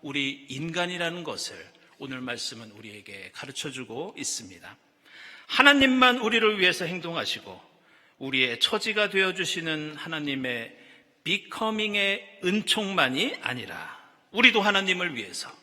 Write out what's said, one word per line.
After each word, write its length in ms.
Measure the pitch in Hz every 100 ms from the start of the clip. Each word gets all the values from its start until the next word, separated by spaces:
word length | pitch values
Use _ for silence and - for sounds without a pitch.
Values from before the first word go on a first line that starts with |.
우리 420 | 156 139 139 139 -
인간이라는 720 | 131 165 165 175 180 170 175
것을 320 | 156 110 - 101 80 - _ _
오늘 220 | 139 131
말씀은 500 | 127 120 - 117 113
우리에게 580 | 107 110 104 101 98 98
가르쳐주고 800 | - - 131 156 131 120 113 175 -
있습니다. 580 | 143 - 104 90 85 113 _ _ _ - - - -
하나님만 720 | - 285 285 269 254 254 247
우리를 420 | 226 233 220 214
위해서 240 | 180 170
행동하시고 760 | 175 180 170 170 107 - - 92 - _ _ _ _ _
우리의 420 | 135 131 127 117
처지가 480 | - 214 220 208 208
되어주시는 880 | 190 190 185 165 - 165 156 151 151
하나님의 800 | - 160 147 135 131 120 117 - - - _ _
비커밍의 1160 | - 196 - - 220 220 214 202 196 196 - -
은총만이 920 | 180 202 - - 202 190 135 131 226 -
아니라 580 | - 127 101 - 80 - - _ _
우리도 280 | 196 240 220
하나님을 560 | 202 196 190 180 175 127
위해서 340 | 107 - - -